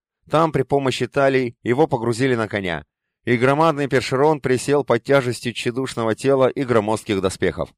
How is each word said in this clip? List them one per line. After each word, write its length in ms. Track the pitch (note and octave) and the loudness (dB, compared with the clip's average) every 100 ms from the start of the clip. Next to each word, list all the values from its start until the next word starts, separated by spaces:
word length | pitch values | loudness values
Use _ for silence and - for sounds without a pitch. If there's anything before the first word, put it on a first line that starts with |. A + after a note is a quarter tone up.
| _ _ _ | _ _ _
Там 220 | D3 E3 | 0 0
при 100 | C#3+ | 0
помощи 440 | B2+ C#3+ C3+ A#2+ B2 | -2 0 0 -2 -4
талий 500 | - C#3 C3 B2 - | 0 2 2 -2 -4
его 240 | A2+ A#2+ D#3 | -2 0 0
погрузили 480 | C3 A2+ A2+ C3+ | 0 -2 0 0
на 140 | A#2+ G#2+ | 0 -2
коня, 360 | G#2 F#2+ D#2 D2+ _ _ _ | -4 -4 -6 -8 _ _ _
и 120 | - B2 | -2 2
громадный 520 | B2+ C#3+ E3 C#3+ C#3 | 2 2 2 0 -2
першерон 520 | C3 - C3 D3+ D#3 | -2 -2 2 2 2
присел 440 | C3 B2+ - C#3+ | 0 -2 0 0
под 180 | C3 A#2+ | 2 0
тяжестью 500 | - C#3 B2 A#2 B2 | 2 2 2 -4 -8
тщедушного 640 | - - A#2+ C3 - A2+ | -6 -6 -4 -6 -2 -2
тела 340 | G#2+ C3+ C3+ C3 | 0 2 2 2
и 140 | - | 0
громоздких 560 | C3 A#2 G#2 A2 - G2 | 0 2 2 -2 -2 -2
доспехов. 540 | F#2 - F#2 E2 C#2 | -2 0 -2 -2 -6